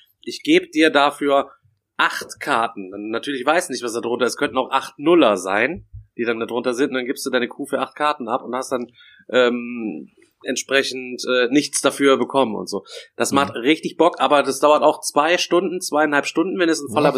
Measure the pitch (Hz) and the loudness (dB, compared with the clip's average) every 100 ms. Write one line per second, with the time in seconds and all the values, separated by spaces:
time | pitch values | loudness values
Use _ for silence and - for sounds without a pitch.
0 | _ _ - - 139 170 180 156 156 143 | _ _ -14 -10 2 2 2 2 4 4
1 | 143 - 143 139 135 _ _ _ _ - | 2 0 0 0 0 _ _ _ _ -2
2 | 165 - - - - 123 117 - 95 101 | 0 0 -10 -10 -2 0 -2 -4 -12 -10
3 | 107 117 135 135 123 170 180 120 120 113 | -6 -6 -6 -4 0 0 0 -6 -4 -4
4 | 117 120 120 - 143 123 120 135 - - | -2 0 0 0 -2 -2 0 -2 -4 -4
5 | 147 175 120 98 92 101 127 196 - - | 4 6 6 4 0 0 0 -4 -12 -20
6 | - - 117 113 113 117 123 120 143 127 | -18 -8 -4 -4 -4 -4 -4 -2 -2 -2
7 | 120 - 135 123 120 - 143 127 127 - | -6 -6 -2 -2 -4 -8 -6 -4 -4 -2
8 | 151 143 113 131 - 123 131 127 120 _ | -2 -2 -4 -6 -4 -8 -4 -6 -6 _
9 | - _ - 127 123 120 120 120 110 78 | -20 _ -2 2 2 0 -6 -8 -6 -8
10 | 67 _ _ _ - 127 - 135 123 131 | -12 _ _ _ -8 -6 0 0 0 -6
11 | 127 120 127 127 120 143 143 - 139 135 | -10 -8 -2 0 2 2 0 0 0 2
12 | 139 131 120 139 120 92 - 98 - - | 4 4 2 2 0 -2 -6 -8 -8 -18
13 | - - 117 139 143 - 123 156 180 - | -16 -4 0 2 0 -2 0 0 0 0
14 | 165 - 135 143 131 123 147 151 139 147 | 0 2 2 2 2 2 4 6 4 2
15 | - 147 151 175 - 170 185 180 - 151 | 0 0 2 0 2 0 0 -6 -4 0
16 | 151 147 - - 180 190 170 147 139 117 | 2 2 0 0 0 0 0 0 -2 2
17 | 147 | 2